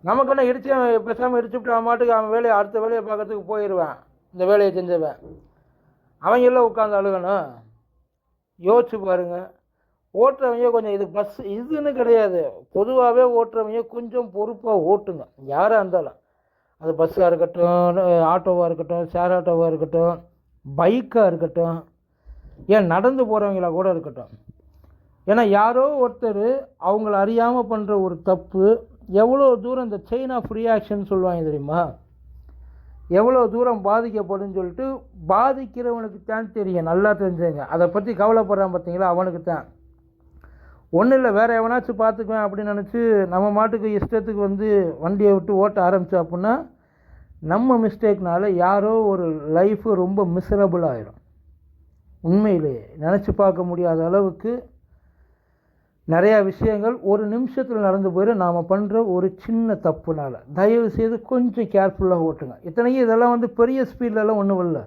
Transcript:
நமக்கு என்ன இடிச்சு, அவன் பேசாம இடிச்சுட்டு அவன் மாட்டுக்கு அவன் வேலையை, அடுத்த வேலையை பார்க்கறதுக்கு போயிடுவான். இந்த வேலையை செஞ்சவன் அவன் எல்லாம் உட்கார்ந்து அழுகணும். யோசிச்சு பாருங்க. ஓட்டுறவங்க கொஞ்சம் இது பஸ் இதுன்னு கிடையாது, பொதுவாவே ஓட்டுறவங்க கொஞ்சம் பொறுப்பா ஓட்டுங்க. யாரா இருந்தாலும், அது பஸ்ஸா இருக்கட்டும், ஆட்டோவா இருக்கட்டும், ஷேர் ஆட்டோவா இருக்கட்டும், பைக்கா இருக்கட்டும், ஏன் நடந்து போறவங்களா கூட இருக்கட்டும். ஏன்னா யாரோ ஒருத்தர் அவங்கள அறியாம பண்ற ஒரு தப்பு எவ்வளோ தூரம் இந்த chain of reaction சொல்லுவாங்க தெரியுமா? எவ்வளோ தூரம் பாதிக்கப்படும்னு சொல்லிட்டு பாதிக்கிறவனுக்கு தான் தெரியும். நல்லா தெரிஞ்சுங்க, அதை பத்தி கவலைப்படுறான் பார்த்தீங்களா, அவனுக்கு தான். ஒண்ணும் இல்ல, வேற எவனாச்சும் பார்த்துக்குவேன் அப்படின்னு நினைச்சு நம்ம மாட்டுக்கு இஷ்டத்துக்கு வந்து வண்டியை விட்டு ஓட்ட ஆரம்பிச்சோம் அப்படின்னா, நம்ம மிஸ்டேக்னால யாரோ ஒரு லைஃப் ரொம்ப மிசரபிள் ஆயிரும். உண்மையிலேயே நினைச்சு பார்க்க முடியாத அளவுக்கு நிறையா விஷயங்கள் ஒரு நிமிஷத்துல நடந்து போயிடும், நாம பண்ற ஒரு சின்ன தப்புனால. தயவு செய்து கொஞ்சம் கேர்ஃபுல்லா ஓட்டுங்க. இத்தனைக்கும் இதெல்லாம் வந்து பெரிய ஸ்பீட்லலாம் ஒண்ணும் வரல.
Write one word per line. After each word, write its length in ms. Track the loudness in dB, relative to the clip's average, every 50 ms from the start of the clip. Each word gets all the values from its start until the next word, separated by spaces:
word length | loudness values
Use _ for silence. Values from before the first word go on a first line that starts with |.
| -2
நமக்கு 280 | -2 0 0 2 0 2
என்ன 100 | 2 2
இடிச்சு, 240 | 0 0 -2 -2 -2
அவன் 380 | 0 0 2 2 0 0 -2
பேசாம 320 | -4 -6 -4 -2 -2 0 -2
இடிச்சுட்டு 320 | -2 -4 -8 -8 -4 -2
அவன் 120 | -2 -2 0
மாட்டுக்கு 320 | 0 0 0 2 2 2
அவன் 160 | 2 0 0
வேலையை, 240 | -2 0 2 2 2
அடுத்த 240 | 2 0 0 -2 -4
வேலையை 220 | -2 -2 -2 -4 -4
பார்க்கறதுக்கு 400 | -6 -6 -6 -6 -8 -8 -10 -8 -6
போயிடுவான். 480 | -6 -4 -4 -2 -2 -2 -2 -4 -6 -14 _ _ _ _ _ _ _
இந்த 100 | -4 2
வேலையை 280 | 4 4 4 4 4 2
செஞ்சவன் 480 | -2 -4 -2 -2 -2 -2 -4 -6 -10 -20 -20 -20 -20 _ _ _ _ _ _ _ _ _ _ _ _ _ _ _ _ 0
அவன் 180 | 2 2 4
எல்லாம் 240 | 4 4 4 4 2
உட்கார்ந்து 340 | 2 2 0 -2 0 0 0
அழுகணும். 480 | 0 0 -2 -2 -2 -2 -2 -2 -4 -6 -12 -20 -20 _ _ _ _ _ _ _ _ _ _ _ _ _ _ _ _ _ _ _ 0
யோசிச்சு 320 | 4 4 4 4 2 -4 -8 -4
பாருங்க. 320 | -2 -2 -2 -2 -4 -8 -10 -12 -14 _ _ _ _ _ _ _ _ _ _ _ _ _
ஓட்டுறவங்க 540 | 2 2 2 2 0 -2 -2 0 2 0 2 2
கொஞ்சம் 200 | 2 0 0 -4
இது 100 | -4 -4 -4 -4
பஸ் 240 | -4 -6 -6 -8 -14 -10 -10 -8
இதுன்னு 380 | -8 -6 -6 -6 -4 -2 -4 -2 0
கிடையாது, 420 | 4 4 6 4 4 2 0 -2 -2 -4 -6 -10 -20 _ _
பொதுவாவே 500 | -2 -2 2 2 4 4 4 6 4 4 4 4 2
ஓட்டுறவங்க 420 | 0 0 -2 -4 -4 -4 -4 -6 -8 -8 -10
கொஞ்சம் 340 | -12 -12 -6 -6 -6 -6 -6 -6
பொறுப்பா 380 | -6 -6 -6 -8 -8 -2 0 0 2 4 2
ஓட்டுங்க. 340 | 2 2 0 -6 -10 -12 -12 _ _ _ -10 -4 0
யாரா 240 | 2 2 4 4 2
இருந்தாலும், 380 | 2 2 0 -2 -2 -2 -10 _ _ _ _ _ _ _ _ _ _ _ _ _ -6
அது 100 | -6 0 0
பஸ்ஸா 260 | 0 0 2 2 4 4
இருக்கட்டும், 680 | 4 2 0 -2 0 0 2 2 4 4 4 2 2 2 2 4 4 4 4 4 2
ஆட்டோவா 320 | 2 0 0 0 0 0 0
இருக்கட்டும், 360 | -2 -4 -6 -6 -4 -6 -6 -4 -4
ஷேர் 200 | -2 0 0 0
ஆட்டோவா 300 | 0 0 0 0 2 2 0 0
இருக்கட்டும், 420 | -2 -4 -2 0 0 2 2 0 -2 -10 _ _ _ _ _ _ _ _
பைக்கா 580 | -10 -2 2 2 2 2 2 -2 -2 2 4 4 4
இருக்கட்டும், 480 | 2 0 -4 -4 -2 -2 -2 -2 -4 -6 -10 _ _ _ _ _ _ _ _ -20 -20 -20 -20 -20 -20 -20 0 2 2
ஏன் 160 | 4 4 2 0
நடந்து 280 | 2 2 2 2 2 0 0
போறவங்களா 400 | 0 0 0 0 -2 -2 -4 -2 -2 -2
கூட 100 | 0 0 -2
இருக்கட்டும். 380 | -2 -6 -10 -14 -16 -18 -18 -20 -20 _ -20 -20 _ _ _ _ _ -20 _ _ _ _ _ _ _ _
ஏன்னா 180 | 0 2 2 4 4 4 4
யாரோ 260 | 4 2 2 2 0 0 0 0 -2
ஒருத்தர் 420 | -2 -2 -4 -4 -4 -2 -2 -2 -2 -2 -2 -6 -12 _ _ -2 0
அவங்கள 260 | 0 0 0 0 0 0 0
அறியாம 420 | 2 2 2 2 2 0 0 -2 -2 -4
பண்ற 180 | -6 -2 -2 0 0 0
ஒரு 100 | -2 -4 -4 0 0
தப்பு 340 | -2 -2 -2 -8 -2 2 4 4 4 2 -2 _ -20 -20 -16 -2 2 2 4
எவ்வளோ 240 | 4 4 4 4 4 4 2 0
தூரம் 240 | -6 -4 -4 -6 -6
இந்த 100 | -8 -10 -8 -6
chain 180 | -6 -6 -4 -4 -6 -6
of 60 | -6 -8 -8
reaction 420 | -4 0 0 0 0 0 -4 -6 -6 -4 -2
சொல்லுவாங்க 340 | -2 0 0 0 -2 -2 -4 -4
தெரியுமா? 340 | -4 -6 -6 -4 -2 -2 -2 -2 -6 -16 -20 _ _ _ -20 -20 -20 -20 -20 -20 -20 -20 -20 -20 -20 -20 -20 -20 -20 -20 -8 0 2 2
எவ்வளோ 220 | 4 4 4 4 2 2 0
தூரம் 260 | 0 0 0 0 -2 0
பாதிக்கப்படும்னு 720 | 0 0 0 0 -2 -4 -6 -6 -4 -6 -6 -6 -6 -6 -6
சொல்லிட்டு 280 | -6 -6 -8 -8 -8 -8 -8 -10 -14 -20 -20 -18 -2 0
பாதிக்கிறவனுக்கு 880 | 2 2 4 2 0 -2 -6 -12 -12 -8 -6 -4 -4 -4 -8 -10 -12 -14 -10
தான் 220 | -8 -8 -8 -8 -8 -8
தெரியும். 360 | -6 -4 -2 -2 -2 -2 0
நல்லா 200 | 0 2 4 2 2
தெரிஞ்சுங்க, 520 | 2 0 -4 -2 -2 -2 -2 -2 -4 -8 -4 0
அதை 120 | 0 0 2
பத்தி 240 | 2 -2 -4 -4 -2 0
கவலைப்படுறான் 540 | 2 4 4 2 2 0 0 0 0 -2 -2
பார்த்தீங்களா, 360 | -6 -6 -6 -4 -2 0 0 2
அவனுக்கு 260 | 0 0 -2 -4 -6 -6
தான். 220 | -4 -6 -6 -6 -12 -20 _ _ _ _ _ _ _ _ _ _ _ _ -20 -20 -20 -20 -20 -20 -20 -20 -20 _ _ 0
ஒண்ணும் 260 | 2 4 4 4 4
இல்ல, 120 | 4 2 2 2
வேற 120 | 2 2 2 0
எவனாச்சும் 420 | 0 0 -2 -2 -2 -4 -4 0 0
பார்த்துக்குவேன் 420 | 0 0 -2 -6 -6 -4 -2 -2
அப்படின்னு 280 | -4 -4 -6 -6 -4 -4
நினைச்சு 260 | -6 -6 -6 -4 -2 2 2 4 2 2
நம்ம 200 | 2 0 0 0 2
மாட்டுக்கு 380 | 2 2 0 0 0 -2 -4 -2 -2 -2
இஷ்டத்துக்கு 420 | -2 0 -2 -4 -2 -2 -4 -2 -2 -2
வந்து 200 | -2 -2 0 2 2 2 2 0 -4 -4 -4
வண்டியை 280 | -4 -2 2 4 4 4
விட்டு 220 | 4 2 0 2 2 2
ஓட்ட 160 | 2 2 2 2
ஆரம்பிச்சோம் 360 | 2 2 2 0 0 -2 -2 -2
அப்படின்னா, 300 | -2 -4 -4 -2 -2 -2 -2 -4 -10 _ _ _ _ _ _ _ _ -20 -20 -20 _ -20 -14 -6 -2 -2
நம்ம 260 | 0 2 2 4 4 2
மிஸ்டேக்னால 680 | 0 -2 0 0 0 0 0 0 -2 -2 0 0 0 0 2 2
யாரோ 260 | 2 2 2 2 2 0 2 2 2 0
ஒரு 140 | 0 -2 -4 -4 -4 -4 0 2 4
லைஃப் 300 | 4 4 2 0 0 -2 0 0 0
ரொம்ப 180 | 0 0 0 0 0 -2
மிசரபிள் 520 | -4 -2 -2 2 2 2 2 2 0 -2 -2 -4
ஆயிரும். 260 | -6 -10 -14 -18 -20 _ _ _ _ _ _ -20 _ _ _ _ _ _ _ _ _ _ _ -20 _ -2 0
உண்மையிலேயே 560 | 2 2 4 2 2 0 0 -4 -6 -8 -12 -16 -16 -6
நினைச்சு 320 | -2 0 0 0 0 -2 0 2 2
பார்க்க 280 | 2 2 2 -2 -4 -2
முடியாத 280 | -2 0 0 0 0 0
அளவுக்கு 480 | 2 2 2 0 0 -4 -6 -6 -6 -6 -6 -10 -16 _ _ _ _ _ _ _ _ _ _ _ _ _ _ _ _ _ _ _ _ _ _ _ _ _ _ _ -2
நிறையா 300 | 0 2 4 4 4 4 2
விஷயங்கள் 520 | 0 -2 -2 -2 -2 0 0 -2 -2 -4 -2 0 0
ஒரு 120 | 0 0 0 -2
நிமிஷத்துல 560 | -4 -4 -4 -4 -4 -6 -6 -4 -4 0 0
நடந்து 240 | 0 0 2 0 0 0
போயிடும், 260 | 0 2 2 2 2 0
நாம 200 | 0 0 -2 0 0
பண்ற 240 | 0 -2 0 0 0 0 0
ஒரு 240 | 0 0 0 0 -2 -4 -6 -8
சின்ன 300 | -4 -2 -2 0 -2 -2 -2 -2
தப்புனால. 480 | -2 -4 -2 -4 -6 -6 -4 -6 -8 -10 -12 -16 -10 -2
தயவு 340 | 0 2 4 4 2 0 0
செய்து 260 | -2 -2 -2 -2 -2 -4 -6
கொஞ்சம் 460 | -4 -2 0 0 0 -2 -2 -6 0 2
கேர்ஃபுல்லா 420 | 2 2 2 0 0 0 0 2 2 0
ஓட்டுங்க. 320 | -2 -2 -4 -10 -14 -14 -14 -16 -8
இத்தனைக்கும் 360 | -4 0 0 2 2 2 2
இதெல்லாம் 260 | 2 4 4 4 4 2
வந்து 140 | 2 -2 -4 0 0
பெரிய 220 | 0 2 2 -2 -4 -4
ஸ்பீட்லலாம் 500 | -4 -6 -6 -4 -2 0 0 0 0 0
ஒண்ணும் 180 | 0 0 0 0
வரல. 200 | 0 -2 -2 -4 -6